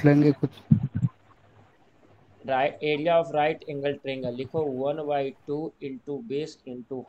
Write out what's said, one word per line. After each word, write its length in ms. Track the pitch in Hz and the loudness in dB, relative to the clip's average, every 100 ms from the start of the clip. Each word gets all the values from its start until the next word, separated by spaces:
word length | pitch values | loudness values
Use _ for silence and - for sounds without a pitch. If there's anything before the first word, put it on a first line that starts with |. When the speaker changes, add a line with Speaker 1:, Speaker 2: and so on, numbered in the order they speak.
Speaker 1:
लेंगे 280 | 147 147 147 | 6 8 6
कुछ। 180 | 143 143 - - - - - - - _ _ _ _ _ _ _ _ _ _ _ _ 123 | 2 -4 -6 2 4 4 -2 -4 -4 _ _ _ _ _ _ _ _ _ _ _ _ -2
Speaker 2:
Right, 260 | 131 143 - | 0 0 -2
area 280 | 151 151 160 | -2 0 4
of 140 | 165 165 | 2 2
right 320 | 147 151 151 - | 0 0 -2 -8
angle 200 | 143 143 | -4 -4
triangle 420 | 143 139 135 127 123 | -4 -6 -6 -6 -6
लिखो, 560 | 131 165 147 127 135 | -6 -4 -2 -2 -2
one 120 | 156 147 | -2 -2
by 260 | 143 135 - - | -2 -2 -8 -8
two 400 | 147 156 - 143 | -6 -8 -10 -12
into 380 | 131 - 139 113 | -12 -10 -10 -6
base 440 | 139 156 - - 123 | -6 -6 -12 -14 -14
into 280 | 120 131 | -10 -12